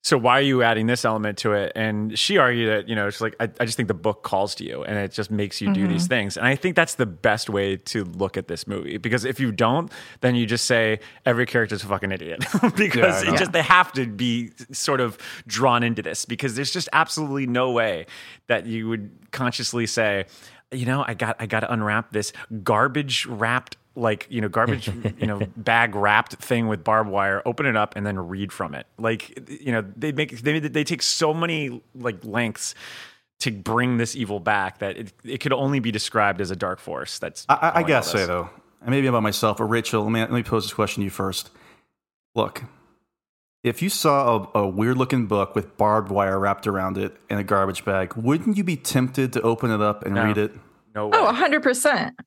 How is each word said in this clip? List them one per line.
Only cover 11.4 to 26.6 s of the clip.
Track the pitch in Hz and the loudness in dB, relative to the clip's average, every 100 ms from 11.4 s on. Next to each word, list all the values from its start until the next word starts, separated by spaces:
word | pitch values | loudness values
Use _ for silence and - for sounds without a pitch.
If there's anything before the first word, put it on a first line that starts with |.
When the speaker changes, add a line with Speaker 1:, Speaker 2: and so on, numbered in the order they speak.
Speaker 1:
character's | 123 123 107 104 | 2 2 0 -2
a | 98 | -2
fucking | 98 98 | -2 -2
idiot | 95 80 82 - 202 | -4 -6 -8 -4 0
<laughs> | 240 185 | 2 2
because | 202 | 0
Speaker 3:
Yeah, | 127 113 95 | 4 4 4
I | |
Speaker 1:
it | 123 | 2
Speaker 3:
know. | 160 | 0
Speaker 1:
just, | 90 | 2
they | 90 | 0
have | 151 180 180 | 6 6 6
to | 131 120 | 0 -4
be | 104 123 117 117 - 120 | -2 -2 -2 -4 -12 -14
sort | 135 - 135 | -6 0 2
of | 123 98 - - - | 0 -2 -16 -16 -8
drawn | 104 131 120 | 2 4 4
into | 117 113 | 2 -2
this | 87 92 | -4 -6
because | - 117 139 | -6 -4 -4
there's | 113 139 | -4 -4
just | 180 - | -4 0
absolutely | 156 160 - 151 139 131 | 0 0 -2 -4 -4 0
no | 123 127 | 0 2
way | 120 110 85 82 - - - - | 2 0 -2 -8 -18 -20 -20 -2
that | 113 | -2
you | 104 113 110 | -2 -6 -4
would | 113 104 - _ | -4 -6 -16 _
consciously | - 123 - 120 120 110 | -4 -4 -2 -4 -2 -2
say, | - 110 98 92 - - - _ | 0 2 0 -4 -14 -20 -20 _
You | 131 123 | -6 -2
know, | 135 | -2
I | - | -2
got, | 110 110 117 | -2 -4 -2
I | 110 | -2
gotta | 113 104 | -2 0
unwrap | 117 104 107 117 | -2 0 0 -2
this | 107 104 - - 110 | -4 -4 -10 -12 -6
garbage | 92 107 135 135 139 123 - | 2 4 4 0 -2 -4 -4
wrapped | 113 113 127 - - _ - | -4 -2 -2 -4 -20 _ -2
like, | 117 107 - | 0 0 -4
you | 117 | -4
know, | 107 | -2
garbage, | 113 117 107 - | 2 2 0 -4
Speaker 4:
<laughs> | 104 107 - | -4 -6 -2
Speaker 1:
you | 110 | -4
know, | 104 101 - | -2 -6 -4
bag | 113 117 117 | 2 4 4
wrapped | 101 101 107 - - | 2 4 4 2 -10
thing | - 120 | -2 0